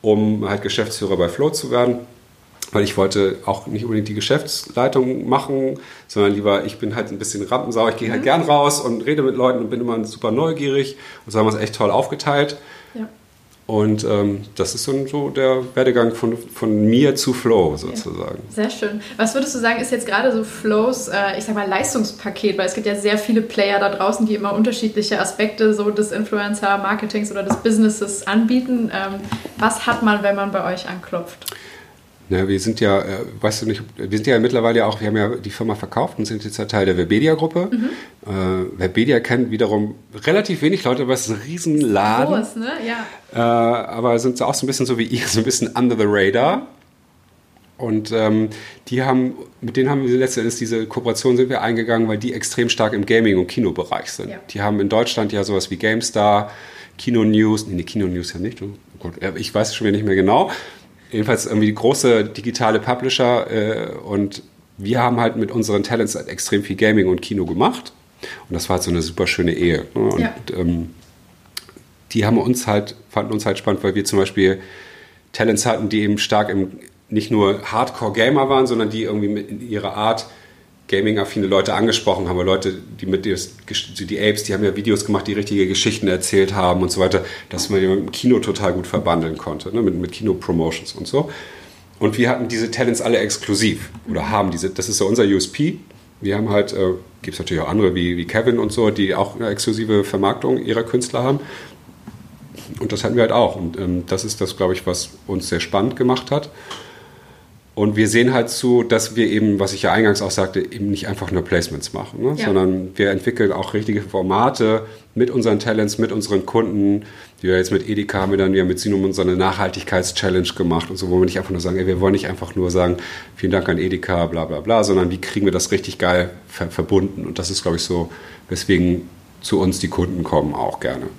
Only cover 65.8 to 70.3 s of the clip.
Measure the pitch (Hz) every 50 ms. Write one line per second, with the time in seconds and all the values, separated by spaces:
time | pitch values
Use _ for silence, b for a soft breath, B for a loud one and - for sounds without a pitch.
65.8 | 98 - 123 117 110 101 - - - - - - - - 110 101 101 - 98 95
66.8 | 110 107 107 107 95 92 92 90 - - 110 101 90 82 82 87 - 214 254 -
67.8 | - - - _ _ _ _ B B B B B B - 90 85 - - 92 87
68.8 | - 87 87 85 78 82 85 - 92 85 - - 90 85 82 - 87 85 82 -
69.8 | - - - - 107 104 - - - 220